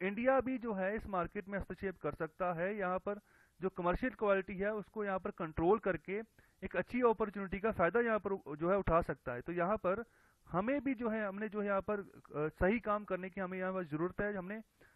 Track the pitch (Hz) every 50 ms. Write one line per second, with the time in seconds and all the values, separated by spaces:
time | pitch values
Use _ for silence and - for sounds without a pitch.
0 | 175 190 208 214 240 262 269 269 233 254 262 254 208 240 214 190 185 190 214 220
1 | - 220 196 180 170 170 - 202 196 190 202 196 - - 185 - - 190 185 -
2 | - 151 139 - 170 156 - - 185 180 175 165 175 190 214 214 190 180 185 185
3 | - 202 202 208 - _ _ _ _ _ _ - 156 190 - - 175 175 180 -
4 | - 262 214 - 226 202 196 190 190 - 208 175 196 208 220 214 185 - - 220
5 | 208 202 190 190 175 202 - - 226 220 160 - 160 170 208 226 - 202 180 160
6 | - - 190 208 226 - _ - - _ _ _ - 190 - 185 185 - - 247
7 | 254 233 220 - 220 196 175 202 196 185 175 196 180 226 196 180 180 170 175 233
8 | 240 233 220 208 - 202 196 196 - - 151 147 160 175 196 202 170 - 165 165
9 | 165 - 151 - - - 123 120 - - 175 170 170 175 208 - - 180 190 214
10 | 233 - _ _ _ _ _ _ _ - - 170 196 233 277 285 233 277 269 214
11 | 240 226 220 226 214 196 190 202 214 220 190 208 202 202 202 196 180 - 208 202
12 | 190 - - - - - - 147 151 156 - - 180 185 220 240 - 214 208 214
13 | 208 - 190 180 180 190 - 196 190 180 185 185 185 185 185 185 180 147 143 151
14 | 170 180 180 - 202 208 208 196 175 180 208 220 214 _ _ _ - - _